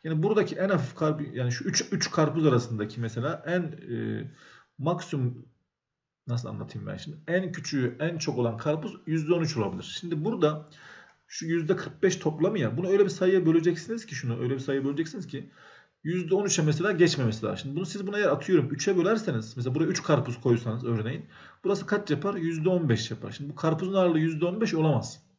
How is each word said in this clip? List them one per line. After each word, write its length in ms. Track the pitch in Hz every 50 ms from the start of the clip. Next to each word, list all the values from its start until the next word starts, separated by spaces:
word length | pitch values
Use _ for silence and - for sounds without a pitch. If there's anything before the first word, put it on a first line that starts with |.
| -
Yani 180 | 160 160 156
buradaki 340 | 165 208 220 208 185 - 160
en 120 | - 185 196
hafif 260 | 196 143 - - -
karpuz, 320 | - 160 151 151 151 151 - -
yani 180 | 123 123 123
şu 120 | 120 - -
üç, 280 | 196 - - - -
üç 180 | 202 - - -
karpuz 360 | - - 156 151 151 165 156
arasındaki 540 | 151 123 113 - - 113 104 107 107 - 120
mesela 420 | 113 110 - 117 120 151 170 165 -
en, 160 | 165 175 180
e, 640 | 170 151 - - - - 117 113 113 110 110 107 110 - - - - - - - _ _ _ -
maksimum 680 | 131 160 180 180 - - - 139 127 123 123 - - - _ _ _ _ _ _ _ _ _ _ _ _ _ _ _
nasıl 220 | - 120 120 123 107
anlatayım 380 | 107 101 107 110 - 107 101
ben 100 | 101 98
şimdi? 200 | 98 - - - - -
En 260 | - 170 185 190 180
küçüğü 440 | - - 123 - 147 135 123 120 - -
en 180 | 151 170 170 160
çok 200 | - 151 127 123
olan 180 | 120 117 110
karpuz 400 | 113 - 151 151 156 - 208 - - -
yüzde 280 | 151 156 160 151 151 175
on 80 | 170
üç 140 | 160 - -
olabilir. 400 | 123 104 95 90 92 - - - -
Şimdi 240 | 185 170 165 147 156
burada 440 | 214 240 190 160 151 156 156 - - - - - - - - - - _ _ _
şu 200 | _ - - 165
yüzde 300 | 160 170 170 160 151 190
kırk 260 | - - - - -
beş 140 | - 190 180
toplamı 420 | - - 151 151 151 160 190 220 190
ya. 180 | 127 107 117
Bunu 120 | 143 185 180
öyle 160 | 196 202 202
bir 60 | 190
sayıya 360 | - - 185 185 196 185 165
böleceksiniz 600 | 160 160 165 156 180 170 - - - 226 226 -
ki 80 | - 143
şunu. 260 | 123 - 120 117 117
Öyle 140 | 120 123 135
bir 60 | 131
sayıya 240 | - - 135 139 135
böleceksiniz 420 | 139 143 147 165 156 - 214 175
ki 240 | - - 135 92 - _ - - - - - _ _ _ _
yüzde 320 | - 151 180 180 175 156 190
on 100 | 202 208
üçe 180 | 190 - 180
mesela 300 | 156 151 143 151 170 214
geçmemesi 540 | 196 160 175 160 - 139 127 110 107 - 107
lazım. 120 | 101 95 98
Şimdi 180 | - 135 143
bunu 100 | 165 190
siz 200 | - - 202 190
buna 120 | 196 202 208
eğer 100 | 208 160
atıyorum 420 | 143 - - - 185 156 127 120
üçe 260 | - 156 - 202 190
bölerseniz, 600 | 180 165 196 226 220 - 185 135 113 110 - -
mesela 180 | 127 117 131 127
buraya 120 | 156 160
üç 160 | - 180 -
karpuz 380 | - - 151 131 - 123 120 -
koysanız 440 | - 127 120 113 - 113 110 123 120
örneğin, 420 | 117 117 107 107 117 147 - - - - - - - - _ -
burası 220 | 180 202 - -
kaç 240 | - 208 202 208 -
yapar? 240 | - 156 196 196 202
Yüzde 340 | 185 160 165 165 160 156 185
on 200 | 185 180 165 131
beş 220 | 117 107 - -
yapar. 200 | - - - 98
Şimdi 200 | - - 143 143
bu 40 | 147
karpuzun 400 | - - 160 156 - 190 185 196
ağırlığı 240 | 190 185 175 160 156
yüzde 260 | 156 165 160 151 165
on 160 | 175 185 220
beş 140 | 220 - 165
olamaz. 480 | 160 156 160 139 113 101 - - - _ _ _